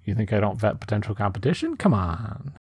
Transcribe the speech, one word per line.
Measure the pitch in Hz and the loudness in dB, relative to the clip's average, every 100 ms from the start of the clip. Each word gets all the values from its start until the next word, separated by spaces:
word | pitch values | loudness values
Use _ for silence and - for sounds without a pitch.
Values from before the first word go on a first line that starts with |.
You | - 107 | -2 0
think | 104 | 2
I | 107 | 2
don't | 101 - | 2 2
vet | 107 - | 0 0
potential | - 104 - 104 | 0 0 0 0
competition? | 101 95 131 170 320 320 | 0 0 0 2 0 -2
Come | 202 | 0
on. | 107 87 82 113 - 143 - | 2 0 -2 -6 -10 -12 -14